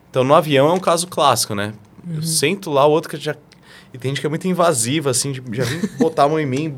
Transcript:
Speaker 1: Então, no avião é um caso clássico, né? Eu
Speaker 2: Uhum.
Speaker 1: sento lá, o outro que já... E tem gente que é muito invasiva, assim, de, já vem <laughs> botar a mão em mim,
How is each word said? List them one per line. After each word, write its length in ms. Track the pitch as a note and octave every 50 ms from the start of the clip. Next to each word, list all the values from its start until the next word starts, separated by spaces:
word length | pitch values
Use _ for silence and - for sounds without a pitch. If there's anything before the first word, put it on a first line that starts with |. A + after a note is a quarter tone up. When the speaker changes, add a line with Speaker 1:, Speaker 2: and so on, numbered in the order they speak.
| _ _
Speaker 1:
Então, 160 | - C3+ B2+
no 80 | C3 D3
avião 340 | E3+ D#3+ D#3 C#3+ C3 C3+ D3+
é 60 | F3
um 60 | F#3
caso 280 | F3 D3+ - - F3 F3+
clássico, 480 | - - D#3 C#3 B2 A#2 - - A2
né? 160 | G2+ G2+ G#2 G#2+ - - _ _ - -
Eu 100 | F3 E3 D#3
Speaker 2:
Uhum. 40 |
Speaker 1:
sento 480 | D#3 E3 D#3+ D#3 - D3+ G3 G3 - E3+
lá, 160 | D3 C3+ C#3
o 60 | D3+
outro 180 | D3+ E3 E3+ -
que 60 | -
já... 180 | D3 - D3+ D3 - _ _ - _ _ - - - - _ -
E 40 | B2+
tem 140 | - C3
gente 80 | C#3 C#3
que 80 | - D3+
é 20 |
muito 160 | D3 D#3+ E3+
invasiva, 640 | F#3 F3+ E3+ F3 E3+ D#3+ A#2+ A2 A#2 C#3 D#3+ D3 C#3
assim, 220 | B2 - - C#3+
de, 100 | C3+ B2+ B2+ B2+ G2+
já 100 | B2 B2+
vem 160 | A#2 C#3+ E3+ F#3+ G3+
<laughs> 40 | - C3+
botar 260 | - D#3+ D#3+ - C#3
a 20 | C#3+
mão 100 | D#3 D#3+
em 80 | D#3
mim, 300 | C3+ B2+ C3+ D#3+ D#3+ C#3+